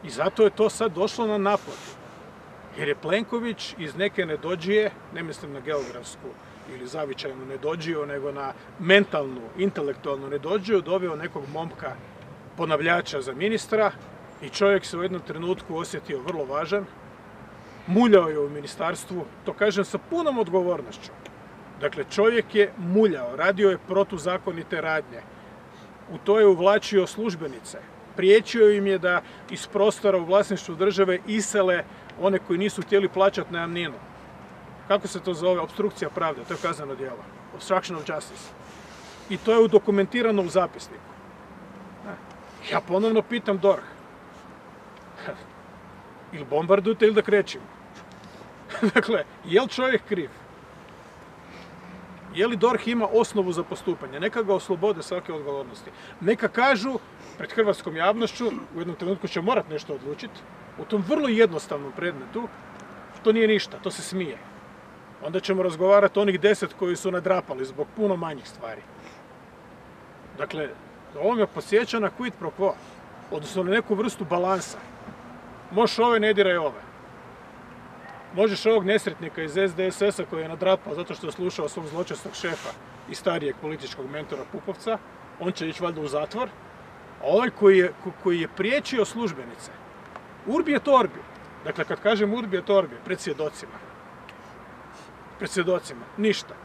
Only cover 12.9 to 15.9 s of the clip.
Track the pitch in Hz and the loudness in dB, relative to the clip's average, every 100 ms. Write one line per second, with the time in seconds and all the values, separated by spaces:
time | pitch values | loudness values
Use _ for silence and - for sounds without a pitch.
12.9 | 175 - 147 131 127 202 220 - 220 208 | 2 0 -6 -6 -2 -2 -2 0 2 2
13.9 | - - - - - 143 - 202 196 - | 0 -18 -20 -20 -16 -12 2 4 4 0
14.9 | 170 180 180 - 156 170 190 - 165 170 | -6 -6 -6 -8 -8 -4 -4 -4 -8 -6